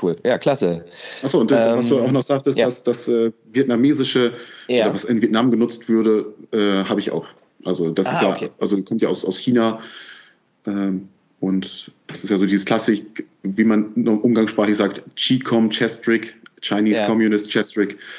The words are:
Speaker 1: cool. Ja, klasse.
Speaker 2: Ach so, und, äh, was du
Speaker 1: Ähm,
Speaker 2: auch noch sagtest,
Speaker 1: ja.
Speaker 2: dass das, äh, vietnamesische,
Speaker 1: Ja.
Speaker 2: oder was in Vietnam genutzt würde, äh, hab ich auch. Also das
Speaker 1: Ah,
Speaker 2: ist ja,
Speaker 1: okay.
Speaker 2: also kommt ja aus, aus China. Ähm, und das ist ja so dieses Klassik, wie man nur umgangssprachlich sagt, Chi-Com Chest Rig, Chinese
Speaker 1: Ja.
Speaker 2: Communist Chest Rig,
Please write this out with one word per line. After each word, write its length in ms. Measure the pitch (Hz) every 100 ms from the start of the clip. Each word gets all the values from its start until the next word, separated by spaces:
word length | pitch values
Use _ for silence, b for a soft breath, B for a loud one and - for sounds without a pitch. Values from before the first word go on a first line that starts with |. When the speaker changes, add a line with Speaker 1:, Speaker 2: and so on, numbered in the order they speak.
Speaker 1:
cool. 140 | 90 82 120
Ja, 140 | 120
klasse. 460 | - 139 90 85 - B B B
Speaker 2:
Ach 80 | 135
so, 100 | 165
und, 120 | 113
äh, 240 | 120 117 120
was 140 | 120
du 80 | 131
Speaker 1:
Ähm, 80 | 120
Speaker 2:
auch 60 |
noch 120 | 139
sagtest, 340 | 160 139 139 135
Speaker 1:
ja. 80 | 120
Speaker 2:
dass 160 | 120
das, 260 | - 120 -
äh, 240 | 117 113 - _
vietnamesische, 800 | 131 135 117 135 135 131 127 120 - B B B
Speaker 1:
Ja. 160 | 123 107
Speaker 2:
oder 100 | 95
was 80 |
in 180 | - 113
Vietnam 300 | 107 110 127
genutzt 360 | 110 120 - -
würde, 440 | 113 110 107 - - -
äh, 320 | 110 104 98 95
hab 120 | 101
ich 140 | -
auch. 160 | - - - _ _ 90
Also 260 | 87 82
das 160 | 82 95
Speaker 1:
Ah, 60 |
Speaker 2:
ist 80 | -
ja, 80 | 101
Speaker 1:
okay. 200 | 92 - -
Speaker 2:
also 220 | 98 98
kommt 200 | 92 113
ja 60 | 87
aus, 160 | 92 -
aus 120 | 92
China. 420 | - 120 113 110 B B B B B B _ _ -
Ähm, 440 | 101 98 95 95 _ _ _
und 500 | 95 95 - - - - -
das 160 | -
ist 60 | 104
ja 80 | 98
so 80 | 98
dieses 200 | 98 -
Klassik, 640 | 113 - 101 - - - _
wie 220 | 98 98 110
man 260 | 107 107 123
nur 280 | 113 107
umgangssprachlich 540 | 123 110 107 - 104 104
sagt, 260 | 98 - - -
Chi-Com 540 | - 131 - 117 110
Chest 380 | - 113 - -
Rig, 260 | 113 - - - _
Chinese 400 | - 104 107 104
Speaker 1:
Ja. 60 | 104
Speaker 2:
Communist 440 | 113 110 104 104
Chest 260 | 113 104 107
Rig, 200 | 98 - B